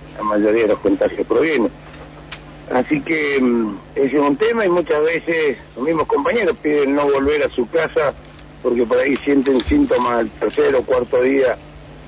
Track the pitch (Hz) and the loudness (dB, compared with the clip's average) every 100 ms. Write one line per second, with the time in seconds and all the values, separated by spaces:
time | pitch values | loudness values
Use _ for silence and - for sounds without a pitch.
0 | - - 107 104 107 113 107 98 98 98 | -12 -10 -4 0 2 2 2 0 0 2
1 | 104 - - 113 160 139 101 - - - | 0 -2 0 2 2 2 -2 -4 -18 -20
2 | - - - - - - - 127 123 151 | -20 -20 -18 -18 -18 -18 -4 -2 0 -2
3 | 135 160 147 139 127 117 107 98 - 143 | -2 -2 0 2 2 2 0 -6 -8 -2
4 | 135 147 143 139 - 233 196 175 165 151 | 0 2 2 2 0 2 2 2 0 0
5 | 156 165 - 165 147 113 - 117 143 160 | 0 0 -2 -2 0 -2 -8 -6 -2 -2
6 | 139 151 147 233 180 - 151 147 135 143 | 0 0 0 0 0 -2 0 0 2 2
7 | 143 139 139 151 131 - 113 165 160 165 | 2 2 2 0 0 -2 -2 -2 0 0
8 | 143 - - - - - 123 120 113 127 | -2 -2 -10 -20 -20 -6 -2 0 2 2
9 | 135 127 143 139 131 127 101 147 131 127 | 2 0 2 2 2 2 2 2 2 2
10 | 123 117 110 - 107 147 143 131 120 127 | 0 0 -2 -4 -4 0 2 2 0 0
11 | 120 123 131 139 127 107 - - - - | 0 2 2 2 0 -2 -8 -20 -20 -20